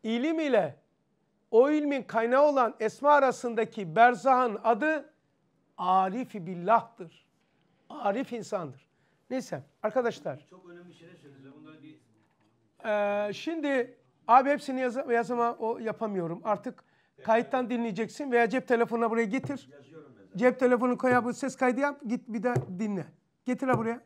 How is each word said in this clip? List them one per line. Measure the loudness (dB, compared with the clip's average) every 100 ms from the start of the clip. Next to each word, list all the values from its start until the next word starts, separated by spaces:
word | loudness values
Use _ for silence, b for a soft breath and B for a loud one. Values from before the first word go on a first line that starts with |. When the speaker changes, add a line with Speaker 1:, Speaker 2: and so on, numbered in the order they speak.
Speaker 1:
İlim | -2 -2 -2 -2
ile | 2 2 0 -6 _ _ _ _ _ _ _
o | 4 6
ilmin | 4 0 -4
kaynağı | -2 -2 2 4
olan | 4 4 0 0
esma | -6 0 4
arasındaki | 6 4 0 -4 -4 -4 -6 -4 6
berzahın | 6 6 2 2 2 0
adı | 0 2 0 -2 -6 _ _ _ _ _ _ -6
Arif-i | 0 2 2 -4 -8 -10 -10
Billah'tır. | -6 2 2 0 _ -20 _ _ _ _ _ _ _ _
Arif | -6 -2 -2 -4
insandır. | -8 -6 -8 -8 -12 _ _ _ _ _
Neyse | -8 -6 -12 -14 _
arkadaşlar. | -4 0 -2 -4 -10 -10 _
Speaker 2:
Çok | -20 -20
önemli | -20 -20
şeyler | -20 -20
söylüyorsunuz. | -20 -20 -20 -20 -20
Bunları | -20 -20
bir | -20 -20 _ _ _ _ _ _ _ _
Speaker 1:
Ee, | -4 -2 0 -2 -4
şimdi | -6 -6 -4 -2 -2 -2 -10 _ _ 6
abi | 6 6
hepsini | -2 -2 -4
yaza-, | -4 -4 -2
yazıma | -2 0 -2 -2
o | -2 -6 -6
yapamıyorum. | -8 -6 -6 -4 -6 -6
Artık | -4 -4 -6 -14 _ _ _ _
kayıttan | 0 0 2 -4 -2
dinleyeceksin | -4 -4 -4 -8 -8 0
veya | 2 2
cep | 0 0
telefonuna | 0 2 0 0
buraya | 0
getir. | 0 -2 -6 -12 -12
Speaker 2:
Yazıyorum | -20 -20 -20 -20 -20
ben |
zaten. | -14 2
Speaker 1:
Cep | 2 4
telefonu | 2 2 0 0
koy | 2 2
abi, | 0
ses | -6 -8 -2
kaydı | -2 0
yap, | -2 -4 -8
git | -8 -6
bir | -6
de | -2 -2 -4 -8
dinle. | -6 -6 -8 _ _ _
Getir | -6 -4 0
ha | 0
buraya. | 0 -6